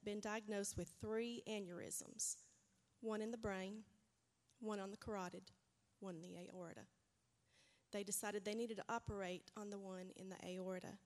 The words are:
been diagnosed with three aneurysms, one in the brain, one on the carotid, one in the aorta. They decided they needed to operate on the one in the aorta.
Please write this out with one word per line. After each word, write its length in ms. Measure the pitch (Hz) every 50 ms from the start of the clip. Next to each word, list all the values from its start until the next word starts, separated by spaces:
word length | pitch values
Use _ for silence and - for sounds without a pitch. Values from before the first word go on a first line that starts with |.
| -
been 140 | 208 208 214
diagnosed 580 | 202 220 208 226 220 208 214 202 202 202 -
with 140 | - 175 - - -
three 440 | - 214 220 226 233 240 240 233 - -
aneurysms, 880 | 220 214 202 175 175 175 - - - - - - - 220 - - - - - - - - - _ _ - _ _ - -
one 200 | - 220 214 214
in 100 | 214 220
the 80 | 233 240
brain, 460 | 220 214 196 190 185 190 208 220 214 - - - - _ _ _ _ _ _ _ _ _ - _
one 200 | 240 214 214 202
on 100 | 196 196
the 60 | 202
carotid, 560 | - - - 214 202 185 180 180 185 185 - - - _ _ _ _ _ _ _ _
one 160 | 208 190 180
in 60 | 160 170
the 260 | 180 180 180 175 - -
aorta. 340 | 185 180 165 - - 196 - _ _ _ _ _ _ _ _ _ _ _ _ - - - - - - _ _ -
They 100 | 208 202
decided 420 | 190 202 - - 208 202 208 190
they 100 | 214 208
needed 240 | 226 233 233 220 202
to 60 | - -
operate 600 | 226 233 - - 214 202 196 180 180 180 - - -
on 140 | 214 208 202
the 80 | 202 202
one 320 | 196 190 185 185 185 185 -
in 120 | - 185 190
the 80 | 185 - -
aorta. 540 | 175 185 185 185 185 185 185 185 - - 202 -